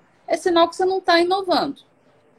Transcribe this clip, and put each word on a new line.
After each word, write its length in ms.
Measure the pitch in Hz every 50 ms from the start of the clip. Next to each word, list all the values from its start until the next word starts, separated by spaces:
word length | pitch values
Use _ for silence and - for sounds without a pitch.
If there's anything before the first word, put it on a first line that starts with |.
| _ _ _ _ _ -
é 80 | 330 330
sinal 320 | - 370 339 339 339 339
que 60 | -
você 100 | - 381
não 140 | 370 381 381
tá 180 | 370 370 339 339
inovando, 640 | 349 349 370 403 392 359 320 247 170 139 - - _ _ _ _ _ _ _ _ _ _ _